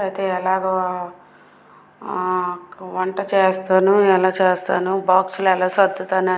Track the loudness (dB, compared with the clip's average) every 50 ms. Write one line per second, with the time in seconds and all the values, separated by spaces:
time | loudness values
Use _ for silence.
0 | -6 -6 -4 -4 -4 -4 -2 -2 -2 -2 -2 -2 -2 -2 -2 -2 -2 -4 -4 -6
1 | -8 -10 -12 -18 -20 -20 -20 -20 -20 _ _ _ _ -20 -20 -20 _ _ _ _
2 | -12 -8 -6 -4 -2 -2 -2 -2 -2 -4 -6 -8 -12 -18 -18 -16 -14 -10 -6 -6
3 | -4 -4 -4 -4 -4 0 2 2 4 2 2 0 0 2 2 4 4 4 4 4
4 | 4 4 4 4 2 2 2 2 2 2 2 0 -2 -2 -2 -2 -2 -2 -4 -2
5 | 0 2 2 2 2 0 -4 -2 0 2 2 2 0 0 2 2 2 2 0 -4
6 | -6 -4 -2 0 0 0 0